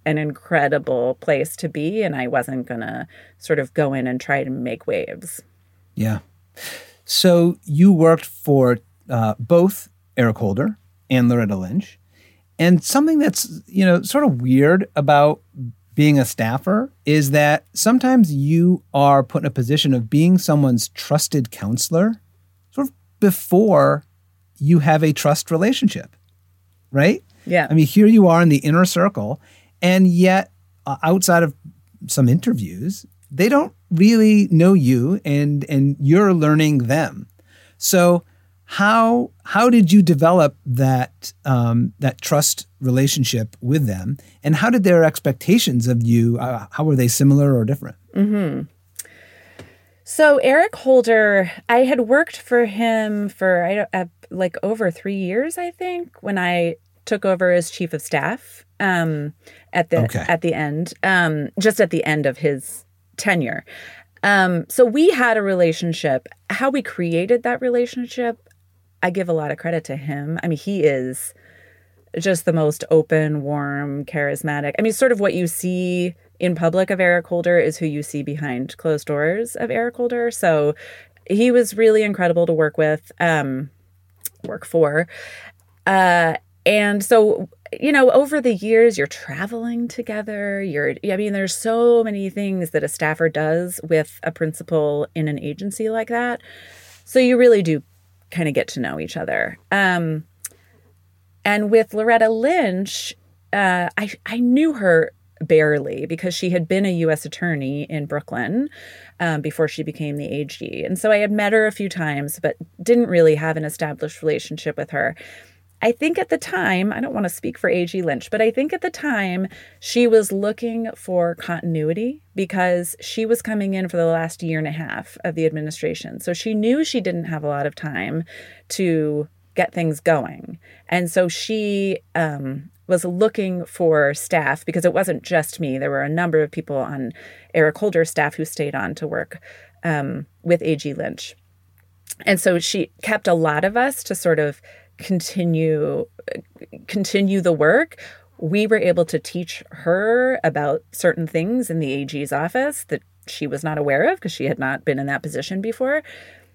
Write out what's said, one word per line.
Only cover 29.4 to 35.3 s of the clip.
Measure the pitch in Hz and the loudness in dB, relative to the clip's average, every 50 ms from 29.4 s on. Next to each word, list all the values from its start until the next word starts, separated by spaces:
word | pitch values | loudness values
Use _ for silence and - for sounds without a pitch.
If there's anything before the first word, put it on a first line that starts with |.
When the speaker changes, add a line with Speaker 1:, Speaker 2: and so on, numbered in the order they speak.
| _ _ _ _ _ _ _ - | _ _ _ _ _ _ _ -2
Speaker 2:
and | 175 180 185 190 190 185 | 0 2 4 6 4 4
yet, | 170 175 180 185 185 190 - _ _ _ _ _ _ _ - | 6 6 4 4 4 2 0 _ _ _ _ _ _ _ -8
uh, | 139 135 - - | -8 -6 -2 0
outside | 160 185 190 185 185 175 170 165 | 0 0 0 2 4 4 4 4
of | 151 - _ - - - _ _ _ _ - - | 2 -2 _ -20 -20 -20 _ _ _ _ -18 -12
some | - - 143 131 | -6 0 2 4
interviews, | 120 135 175 - 240 240 127 95 78 87 92 120 185 196 - - - _ _ _ - | 4 4 2 0 -2 -2 -2 -4 -8 -8 -8 -8 -8 -8 -10 -14 -20 _ _ _ -12
they | 139 139 190 | -2 0 0
don't | 240 285 285 311 - _ _ _ - | 2 2 2 0 0 _ _ _ -4
really | 175 160 196 220 233 220 220 214 214 208 202 - | 2 4 6 6 6 6 6 6 6 4 4 4
know | 165 160 170 190 196 | 4 6 6 6 6
you, | 175 131 127 131 120 123 156 190 208 - | 6 4 4 2 2 2 0 -2 -2 -2
and, | 151 | -2